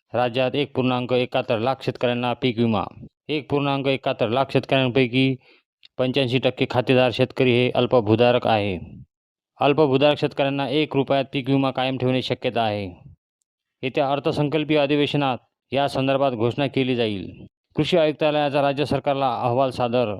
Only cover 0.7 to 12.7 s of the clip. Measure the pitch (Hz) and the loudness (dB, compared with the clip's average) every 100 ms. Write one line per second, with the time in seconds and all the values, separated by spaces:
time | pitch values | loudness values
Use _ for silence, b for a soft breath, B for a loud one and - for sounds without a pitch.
0.7 | - 127 123 123 123 123 135 - 117 120 | 0 0 0 0 -2 0 -2 -2 -2 -2
1.7 | 135 - - 123 120 123 117 131 110 120 | -4 -6 -2 -2 -2 -2 -2 -2 0 2
2.7 | 110 - - - _ - 147 127 143 139 | 0 -2 -10 -20 _ -8 -6 -2 -2 0
3.7 | 139 139 135 - 131 120 123 135 135 - | -2 0 -2 -2 -2 0 0 0 -2 2
4.7 | 135 131 120 127 127 135 131 b b b | 2 2 2 2 2 0 0 b b b
5.7 | _ - - 127 127 131 127 127 - 131 | _ -14 -4 -2 0 0 0 0 0 -2
6.7 | 127 123 127 127 110 127 - 127 120 123 | 0 2 4 2 2 -2 2 2 4 2
7.7 | 120 123 127 101 110 123 123 - 110 101 | 0 2 2 4 4 4 4 2 0 0
8.7 | 87 85 - - _ _ _ _ - 139 | -6 -10 -18 -20 _ _ _ _ -2 0
9.7 | 143 151 135 147 147 147 - 139 139 135 | 2 2 4 4 2 -2 -2 -2 -2 -2
10.7 | 147 147 139 135 139 131 147 127 135 135 | -2 -2 -2 0 0 -2 -6 -2 0 0
11.7 | 131 131 131 127 127 - 123 127 110 113 | -2 -4 -2 -2 -2 -2 -4 -4 -2 -2